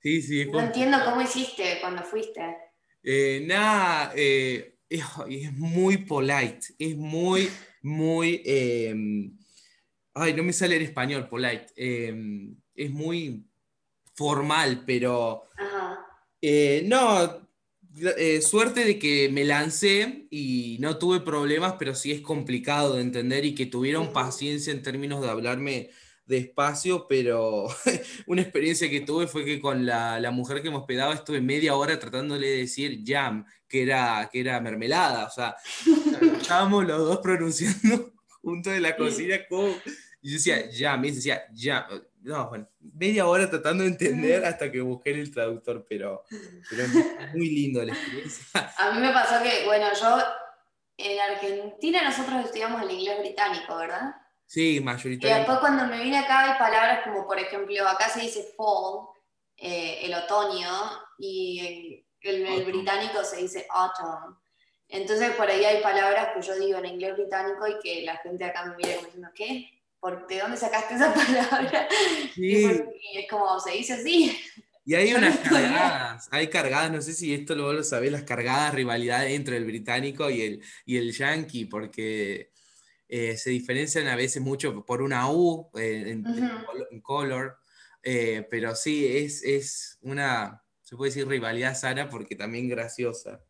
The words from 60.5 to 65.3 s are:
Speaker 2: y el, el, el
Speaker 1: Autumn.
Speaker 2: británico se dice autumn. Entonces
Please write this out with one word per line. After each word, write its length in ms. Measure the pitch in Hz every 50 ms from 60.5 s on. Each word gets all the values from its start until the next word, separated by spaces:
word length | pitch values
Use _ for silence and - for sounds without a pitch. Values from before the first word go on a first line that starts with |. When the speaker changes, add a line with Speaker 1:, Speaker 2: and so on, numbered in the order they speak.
| 185 180 180 175 180 190 - 220 415 - - - - -
Speaker 2:
y 840 | 392 392 - 185 185 180 180 180 175 175 175 170 170 165 - - _ _ _ _
el, 100 | - 196 196
el, 60 | 190
el 40 | 190 190 185 185
Speaker 1:
Autumn. 120 | 185 185
Speaker 2:
británico 520 | 185 190 190 196 196 202 - - 214 208 196
se 140 | - - 175
dice 280 | 180 185 185 185 - -
autumn. 640 | - 180 185 185 185 - 170 165 160 165 165 170 - _ _ _ _ _ _ _ _ _ _ _
Entonces 420 | - 196 196 190 214 214 240 240